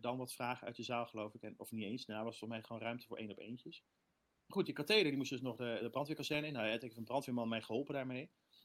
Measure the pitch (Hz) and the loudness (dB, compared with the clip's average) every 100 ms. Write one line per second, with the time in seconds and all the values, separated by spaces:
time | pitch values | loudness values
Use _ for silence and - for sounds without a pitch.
0 | 120 127 123 - 123 123 120 120 117 120 | 0 0 -2 -2 0 0 -4 -4 0 0
1 | 117 110 107 113 110 - 98 113 98 127 | 0 -2 -4 -4 -10 -8 -6 -4 -2 -2
2 | - 107 113 - 110 113 - - 113 120 | -4 -4 -2 -4 -4 -4 -4 -4 -2 -4
3 | - - 107 - 104 123 - - - _ | -6 -6 -6 -6 -8 -8 -10 -14 -16 _
4 | _ _ _ _ - 196 151 147 147 214 | _ _ _ _ -2 2 2 2 6 6
5 | 156 139 135 127 127 110 120 110 117 131 | 8 4 2 0 -2 0 0 2 0 0
6 | 147 151 139 151 151 131 107 117 123 113 | 0 0 2 2 2 2 2 2 0 -6
7 | 110 135 135 123 113 113 - 110 143 139 | 0 0 2 2 2 2 2 0 2 0
8 | 127 127 160 _ _ - | -2 -4 -6 _ _ -20